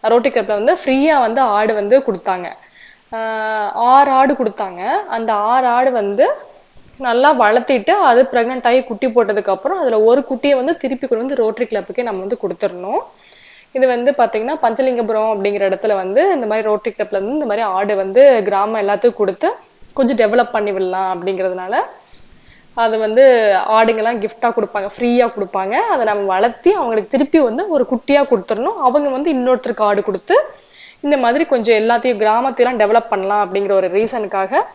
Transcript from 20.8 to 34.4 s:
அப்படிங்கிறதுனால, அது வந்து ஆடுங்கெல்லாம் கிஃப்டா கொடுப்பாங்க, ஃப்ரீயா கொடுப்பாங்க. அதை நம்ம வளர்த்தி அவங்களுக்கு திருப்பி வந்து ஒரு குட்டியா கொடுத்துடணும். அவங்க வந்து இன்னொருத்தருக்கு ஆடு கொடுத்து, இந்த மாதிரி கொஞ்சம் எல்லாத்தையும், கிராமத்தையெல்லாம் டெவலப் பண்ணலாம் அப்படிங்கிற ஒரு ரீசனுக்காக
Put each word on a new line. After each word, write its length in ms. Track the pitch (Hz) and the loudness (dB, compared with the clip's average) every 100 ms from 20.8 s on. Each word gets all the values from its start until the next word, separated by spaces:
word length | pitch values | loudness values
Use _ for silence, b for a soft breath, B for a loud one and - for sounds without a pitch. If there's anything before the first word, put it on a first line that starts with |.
| 185 185 190 | -4 -2 -4
அப்படிங்கிறதுனால, 640 | 180 180 185 190 185 185 262 494 - b b b b b b b - | -4 -6 -4 -4 -6 -4 -4 -4 -12 b b b b b b b -2
அது 180 | 226 220 | 0 0
வந்து 260 | 220 226 269 240 214 185 - | 0 6 6 6 4 2 2
ஆடுங்கெல்லாம் 500 | 220 226 220 220 240 | 4 4 2 -2 -2
கிஃப்டா 300 | 208 - 240 | -6 -4 -2
கொடுப்பாங்க, 360 | 233 208 208 196 | -2 -4 -6 -8
ஃப்ரீயா 360 | - 240 240 233 | -4 0 2 0
கொடுப்பாங்க. 460 | 220 190 196 190 262 453 | -2 -6 -4 -2 -2 -2
அதை 160 | 320 214 | 0 0
நம்ம 180 | 208 196 | -2 -2
வளர்த்தி 440 | 185 226 233 349 | 0 0 0 0
அவங்களுக்கு 400 | 403 262 220 - | 0 -2 -4 -2
திருப்பி 280 | - 285 320 | -2 2 2
வந்து 240 | 254 240 403 | 2 -2 -2
ஒரு 160 | 302 240 | -2 0
குட்டியா 360 | 247 - 285 277 | -4 0 0 2
கொடுத்துடணும். 540 | 220 175 214 254 415 | 0 -2 -4 -4 0
அவங்க 280 | 262 277 285 | 0 2 0
வந்து 220 | 254 311 | -2 -2
இன்னொருத்தருக்கு 540 | 262 247 254 254 226 208 | 0 0 0 -2 -2 0
ஆடு 180 | 208 | 0
கொடுத்து, 340 | 208 190 - 440 622 B B B B B | -2 -8 0 0 0 B B B B B
இந்த 140 | 285 285 | -2 0
மாதிரி 260 | 240 269 320 | 2 0 0
கொஞ்சம் 340 | 262 220 220 | 0 2 2
எல்லாத்தையும், 400 | 220 240 254 214 | 2 0 0 0
கிராமத்தையெல்லாம் 600 | 214 220 269 240 233 226 | 2 2 0 0 0 2
டெவலப் 320 | 208 226 226 | 2 2 0
பண்ணலாம் 320 | 196 190 208 | -4 -2 -2
அப்படிங்கிற 320 | 196 185 202 196 | -2 -2 0 0
ஒரு 140 | 185 | 0
ரீசனுக்காக 640 | 190 220 247 202 196 | -2 -2 -4 -6 -4